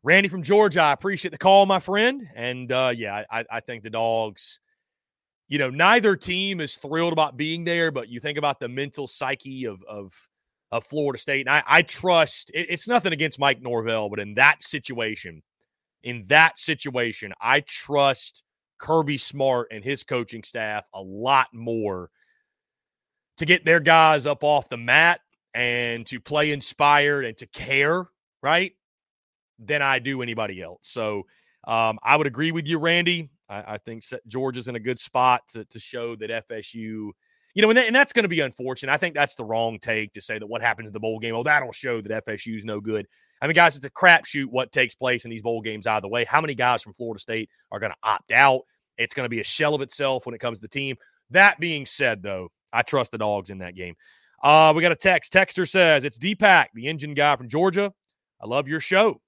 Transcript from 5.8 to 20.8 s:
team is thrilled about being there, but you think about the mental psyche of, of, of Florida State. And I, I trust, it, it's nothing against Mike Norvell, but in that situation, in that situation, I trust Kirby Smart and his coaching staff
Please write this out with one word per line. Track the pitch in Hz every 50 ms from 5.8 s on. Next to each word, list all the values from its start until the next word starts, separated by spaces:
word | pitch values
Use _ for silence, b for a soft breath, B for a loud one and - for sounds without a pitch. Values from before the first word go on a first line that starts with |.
| 170 196 226 247 202 214 190
team | - - 185 180 180 196 196 196 170
is | 156 135 -
thrilled | - - 139 151 165 170 170
about | 165 160 156 143 131
being | 120 151 156 165 170 170
there, | 170 170 170 165 160
but | 139 131 117 110
you | 120 120
think | 117 151 147 147
about | 147 143 135 _
the | 131 120
mental | 123 135 139 143 - 151 139 123
psyche | - - 139 131 139 _ - 139 131 131 127
of, | 156 - 92
of, | - 110 107 104 98 95 _ - _ _ _ _ _ _ _ _ _ _
of | - 117 -
Florida | - 147 151 147 143 127 113
State. | - - 139 139 131
And | 123
I, | 143 147 -
I | - 147 170
trust, | 170 - - - - 185 175 165 156 - - - - _ 139
it, | 156 175 160
it's | 175 165 -
nothing | 220 247 233 156 190
against | 160 143 160 151 - -
Mike | 143 139 135 -
Norvell, | 127 123 120 117 110 117 113 110 107 101
but | 104 104
in | 101 104 104
that | 120 131 147 151 _
situation, | - - - 143 _ - 127 117 113 110 110 - - 90 82 78 _ _ _ _ _ _ _ _ _ _ _ _ _
in | 120 120 117 101 92
that | 143 151 160 160 - -
situation, | - - 156 - - 143 123 127 120 117 107 - 110 101 95 _
I | 104 117 131 147
trust | 143 - - - - - 147 143 139 139 131 - - - _ - _ _ _ _ _ _ _ _
Kirby | - - 160 160 151 143 147 127
Smart | - - - 143 135 135 127 123 117 -
and | 110 107
his | 101 127 143 127 -
coaching | - 139 123 120 - 117 113 104
staff | - - 117 110 107 107 104